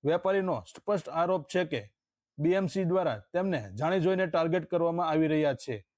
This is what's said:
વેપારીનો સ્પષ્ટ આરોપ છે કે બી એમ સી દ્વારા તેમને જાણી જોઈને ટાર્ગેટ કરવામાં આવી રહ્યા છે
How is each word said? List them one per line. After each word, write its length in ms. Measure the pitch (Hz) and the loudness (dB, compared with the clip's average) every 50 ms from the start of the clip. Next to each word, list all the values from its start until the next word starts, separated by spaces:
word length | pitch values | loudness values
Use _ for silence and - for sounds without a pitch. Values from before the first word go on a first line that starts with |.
| - | 0
વેપારીનો 580 | 139 165 175 - 190 196 196 190 185 160 117 | 0 -2 0 0 0 0 0 0 -2 -4 -4
સ્પષ્ટ 480 | 90 - - - _ - 208 185 - - | -6 -12 -20 -14 _ -2 -2 -2 -2 -4
આરોપ 380 | - 165 170 175 190 185 143 | -2 -2 0 0 0 -2 -2
છે 180 | _ - 180 180 | _ -2 -2 -2
કે 260 | 147 147 120 104 104 _ _ _ _ _ _ _ _ _ | 0 -4 -8 -8 -10 _ _ _ _ _ _ _ _ _
બી 140 | - 147 165 | -2 0 2
એમ 160 | 185 196 190 | 2 2 0
સી 160 | 180 - 190 185 | 0 -2 -2 0
દ્વારા 340 | 165 180 185 180 156 117 | 2 2 2 2 0 -2
તેમને 540 | 104 - _ - 170 185 196 180 135 107 98 92 | -4 -8 _ -2 -2 0 0 -2 -2 -4 -6 -6
જાણી 260 | 104 143 160 185 190 | -4 -2 0 0 2
જોઈને 280 | 160 185 190 185 190 | 2 2 2 2 0
ટાર્ગેટ 420 | 170 160 170 165 165 160 185 160 - | 0 2 0 2 2 0 0 0 0
કરવામાં 400 | - 170 165 170 170 170 175 160 | -2 0 2 2 0 0 0 0
આવી 180 | 151 156 160 | 2 2 2
રહ્યા 260 | 160 156 151 151 147 135 | 4 4 2 2 2 0
છે 340 | - - - 120 104 - _ _ | -2 -4 -8 -8 -8 -10 _ _